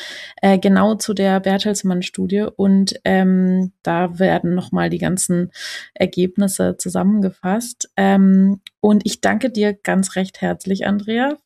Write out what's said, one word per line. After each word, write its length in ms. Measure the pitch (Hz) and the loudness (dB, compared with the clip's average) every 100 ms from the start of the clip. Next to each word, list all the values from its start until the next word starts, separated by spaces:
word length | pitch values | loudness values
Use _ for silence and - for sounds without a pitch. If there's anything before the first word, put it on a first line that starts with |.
| - - - - | -16 -16 -18 -2
äh, 180 | 196 190 | 2 4
genau 360 | 202 190 202 214 | 4 4 4 0
zu 180 | - | -4
der 280 | 202 196 190 | -2 0 0
Bertelsmann-Studie 1040 | 190 196 208 202 190 180 185 - 185 202 214 - | 0 0 0 -2 -2 -2 -4 -6 -4 -2 -2 0
und, 380 | 196 196 196 - - | 2 4 2 -2 0
ähm, 680 | 190 190 185 185 185 185 - | 2 4 2 2 0 -2 -6
da 360 | - 170 180 175 | -4 -2 -2 0
werden 360 | 185 165 170 180 | 2 2 0 -2
noch 180 | 180 | -2
mal 160 | 185 170 | -2 -2
die 80 | 175 | -2
ganzen 520 | 165 185 - 175 175 - - - - | -2 -2 -2 -2 -2 -8 -14 -14 -14
Ergebnisse 840 | - 190 185 180 180 196 - 185 180 | -4 -4 0 -2 0 -2 -2 -2 -4
zusammengefasst. 1120 | 185 185 185 214 190 185 180 202 240 - - - | -6 -2 0 0 -2 -4 -4 -4 -6 -10 -8 -2
Ähm, 640 | 196 196 190 190 196 196 - _ | 2 4 6 6 4 0 -6 _
und 240 | 208 208 202 | 2 2 0
ich 160 | - | -2
danke 300 | 196 208 262 | -2 0 -2
dir 240 | 214 208 202 | -2 -2 -2
ganz 420 | - 185 190 - | -2 0 0 -4
recht 240 | 190 - | -6 -4
herzlich, 460 | 180 175 - 190 - | -4 -4 -4 -4 -2
Andrea, 500 | 202 202 226 269 294 | -4 -4 -2 -2 -4